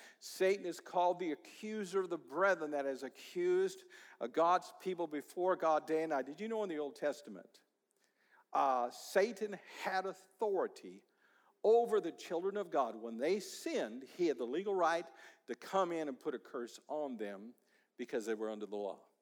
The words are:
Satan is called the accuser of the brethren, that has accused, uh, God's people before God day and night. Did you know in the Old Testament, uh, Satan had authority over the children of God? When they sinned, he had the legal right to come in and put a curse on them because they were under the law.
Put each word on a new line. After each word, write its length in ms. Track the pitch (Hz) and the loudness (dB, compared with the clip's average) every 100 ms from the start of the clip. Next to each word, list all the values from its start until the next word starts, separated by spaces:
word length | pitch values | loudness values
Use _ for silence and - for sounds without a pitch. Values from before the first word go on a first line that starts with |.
| - - | -20 -20
Satan 460 | - - 190 202 185 | -10 2 2 2 -2
is 140 | 160 | -8
called 400 | - 190 175 175 | -4 2 4 2
the 140 | 175 | 0
accuser 680 | 147 - - 214 220 190 190 | -4 -8 -12 -8 -6 -2 0
of 100 | 185 | 0
the 80 | 170 | -4
brethren, 540 | 135 143 196 180 156 | -4 2 4 4 0
that 140 | 147 139 | -2 -2
has 180 | 131 | -4
accused, 800 | 131 - - 180 180 180 190 185 - - - - | -8 -12 -10 -2 2 4 2 -2 -18 -20 -18 -8
uh, 60 | 120 | -4
God's 440 | 139 170 180 - - | 4 6 4 2 -10
people 260 | 185 175 165 | -6 -4 -4
before 520 | 151 - - 180 180 | -4 -8 0 2 4
God 280 | 165 151 151 | 4 2 2
day 180 | 156 | 0
and 80 | 160 | 0
night. 140 | 143 131 | -2 -2
Did 140 | 151 | -6
you 80 | 214 | -4
know 160 | 226 | -2
in 60 | 202 | -2
the 100 | 151 | -2
Old 160 | 147 139 | -4 -2
Testament, 640 | 151 135 - 95 - - _ _ _ _ _ _ _ _ _ | -4 -4 -8 -16 -16 -20 _ _ _ _ _ _ _ _ _
uh, 360 | 143 143 127 120 | 2 4 4 0
Satan 720 | - - 196 214 220 214 190 - - | -4 -2 2 2 0 -8 -8 -14 -8
had 220 | 196 190 190 | -4 -2 -4
authority 1000 | 180 - - 214 190 123 - 95 95 _ _ _ _ _ _ | -8 -14 -4 0 0 0 -4 -16 -18 _ _ _ _ _ _
over 380 | 202 233 233 208 | 6 6 6 2
the 140 | 170 | 0
children 420 | 151 - 170 190 196 | -6 -4 -2 -2 -2
of 140 | 180 | -2
God? 260 | 160 120 110 | 2 0 0
When 220 | 117 113 | -8 -2
they 240 | 143 202 | 2 0
sinned, 640 | - - 330 285 123 120 135 - | -2 -8 -4 -2 -2 -6 -10 0
he 120 | 175 | 2
had 100 | 131 | 2
the 80 | 117 | 0
legal 300 | 147 202 190 | -2 0 4
right 300 | 165 170 180 - - - - | 4 2 -2 -16 -20 -18 -10
to 80 | 120 | -10
come 360 | - 190 180 | -2 2 2
in 160 | 165 151 | 0 -4
and 100 | 127 | -4
put 160 | 156 | -6
a 60 | 127 | -6
curse 400 | - 135 117 - - | -6 -8 -8 -10 -8
on 300 | 151 143 117 | -6 -4 -4
them 360 | 104 98 110 123 _ _ _ - | -6 -8 -14 -18 _ _ _ -12
because 280 | 120 131 107 | -4 -4 -2
they 80 | |
were 160 | 107 110 | -2 -2
under 160 | 107 104 | -4 -6
the 120 | 104 | -4
law. 240 | 101 87 - _ | -4 -6 -14 _